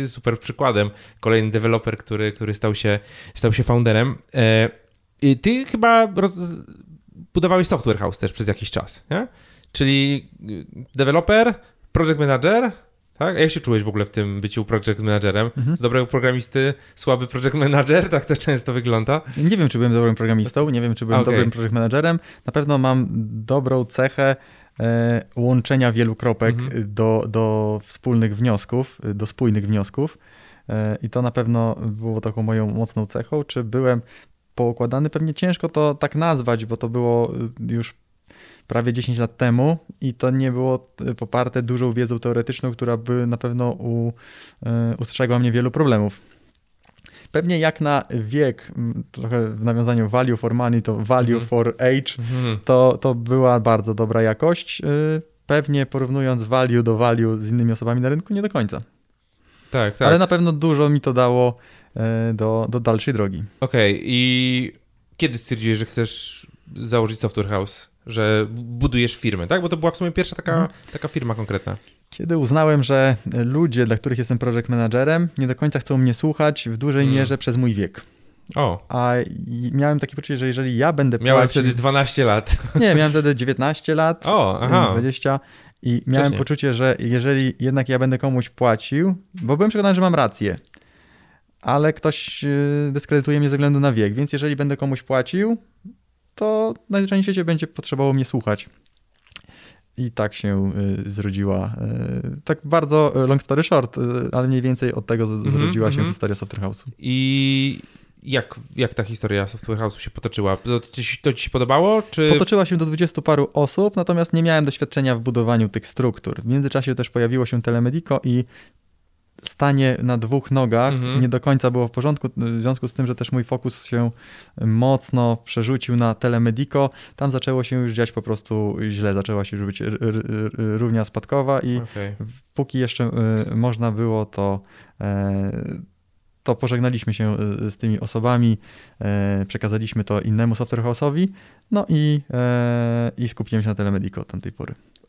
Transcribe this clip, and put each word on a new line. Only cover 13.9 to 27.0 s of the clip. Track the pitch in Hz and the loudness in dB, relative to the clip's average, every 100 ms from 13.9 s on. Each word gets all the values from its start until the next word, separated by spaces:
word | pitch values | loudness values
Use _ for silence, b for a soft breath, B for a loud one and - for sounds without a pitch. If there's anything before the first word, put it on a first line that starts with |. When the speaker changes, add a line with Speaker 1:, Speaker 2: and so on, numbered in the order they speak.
| 104 | -2
Speaker 1:
w | 101 | -4
tym | - 104 101 | -2 -4 -4
byciu | 101 117 | -6 -6
project | 104 113 101 104 | -2 -2 -2 -2
managerem? | 107 104 104 98 117 127 | 0 0 0 0 -2 -2
Speaker 2:
Mhm. | 123 170 | -2 0
Speaker 1:
Z | |
dobrego | 120 127 123 | 0 0 0
programisty, | 131 127 127 117 135 135 139 B | 0 0 0 -2 -2 0 -2 B
słaby | - - 127 123 | -6 -2 0 -2
project | - 131 | -4 -2
manager, | 139 147 143 135 160 180 | 0 2 2 4 4 2
tak | 151 | 0
to | - 147 | 0 -2
często | - 135 123 | 0 -2 -2
wygląda. | 123 120 113 110 147 156 127 | -2 0 0 0 -2 -4 -2
Speaker 2:
Nie | 156 208 | 0 2
wiem, | 147 | 2
czy | 123 | 2
byłem | 120 | 2
dobrym | 117 117 | 4 2
programistą, | 110 113 110 107 - 151 | 2 2 2 0 0 0
nie | 120 | 0
wiem, | 120 | -2
czy | 113 113 | -2 0
byłem | 123 | 2
Speaker 1:
Okej. | 123 | 2
Speaker 2:
dobrym | 120 117 | 2 2
project | 117 113 | 0 -2
managerem. | 117 113 127 160 170 B B - | 0 0 2 0 0 B B -6
Na | |
pewno | 151 147 143 | -2 0 2
mam | 131 131 127 - 110 113 | 2 2 0 -2 -6 -6
dobrą | 110 135 131 131 | -2 -2 0 0
cechę, | 120 - 131 - 135 131 B B B - | -2 0 -2 2 0 0 B B B -4
e, | 113 117 117 117 - - | 0 2 2 0 -2 -2
łączenia | 120 127 113 135 123 | 2 2 2 2 2
wielu | 113 117 | 2 0
kropek | 110 127 113 113 117 | 0 -2 0 0 0
Speaker 1:
Mhm. | 127 120 104 | -4 -6 -4
Speaker 2:
do, | 104 | 0